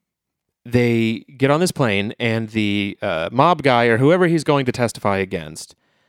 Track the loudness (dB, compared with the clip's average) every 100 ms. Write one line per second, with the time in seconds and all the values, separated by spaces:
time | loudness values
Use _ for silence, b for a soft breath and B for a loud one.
0 | _ _ _ _ _ _ -4 0 2 2
1 | 0 -2 -10 -2 0 2 0 0 0 0
2 | -2 -4 -2 -2 -2 -2 0 0 -4 -6
3 | -4 -4 -2 2 2 2 2 2 2 4
4 | 4 4 2 0 0 0 0 -2 -4 -2
5 | -2 -2 -2 -6 -8 -14 -18 -20 _ _